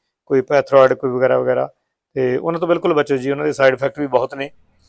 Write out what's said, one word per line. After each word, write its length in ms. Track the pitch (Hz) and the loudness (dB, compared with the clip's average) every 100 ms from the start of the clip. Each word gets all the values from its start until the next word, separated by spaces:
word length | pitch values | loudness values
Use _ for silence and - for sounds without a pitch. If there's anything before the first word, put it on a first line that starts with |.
| _ _ - | _ _ -2
ਕੋਈ 160 | 135 | -2
ਪੈਥਰੋਇਡ 520 | 127 143 131 139 131 | 2 0 4 4 4
ਕੋਈ 160 | 131 135 | 2 -2
ਵਗੈਰਾ 300 | 123 127 127 | 0 2 2
ਵਗੈਰਾ, 300 | 127 127 135 _ _ _ _ | 0 -2 -4 _ _ _ _
ਤੇ 240 | 135 127 127 | -4 -2 -2
ਉਹਨਾਂ 220 | 165 165 | -4 -4
ਤੋਂ 80 | 170 | -2
ਬਿਲਕੁਲ 260 | 170 180 | 0 0
ਬਚੋ 240 | 151 143 139 | 0 0 -2
ਜੀ, 140 | 131 | -2
ਉਹਨਾਂ 140 | 143 151 | -4 -4
ਦੇ 80 | |
ਸਾਈਡ 200 | 135 135 | 2 2
ਇਫੈਕਟ 260 | 127 139 147 | 2 -4 -6
ਵੀ 80 | 143 | -2
ਬਹੁਤ 280 | 127 131 139 | -2 -2 -8
ਨੇ। 160 | 143 - _ _ | -12 -14 _ _